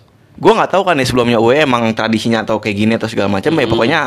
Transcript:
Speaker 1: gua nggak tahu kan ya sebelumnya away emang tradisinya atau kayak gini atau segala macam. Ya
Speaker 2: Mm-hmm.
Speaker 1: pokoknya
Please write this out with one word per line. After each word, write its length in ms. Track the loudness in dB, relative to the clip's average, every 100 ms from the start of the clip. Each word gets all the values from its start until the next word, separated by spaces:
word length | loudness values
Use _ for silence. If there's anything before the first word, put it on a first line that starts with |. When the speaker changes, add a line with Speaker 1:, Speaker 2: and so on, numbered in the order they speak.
| _ _ _
Speaker 1:
gua 180 | 0 2
nggak 160 | 2 0
tahu 120 | 0
kan 100 | 0
ya 100 | 0
sebelumnya 340 | 0 0 2 2
away 240 | 4 4
emang 260 | 2 0 -2
tradisinya 520 | -2 -2 -2 0 -2
atau 160 | -2 -4
kayak 180 | -2 -2
gini 160 | 0
atau 120 | 0 -2
segala 240 | -4 -2
macam. 180 | -2 0
Ya 80 | 0
Speaker 2:
Mm-hmm. 140 | 0
Speaker 1:
pokoknya 260 | 0 0 0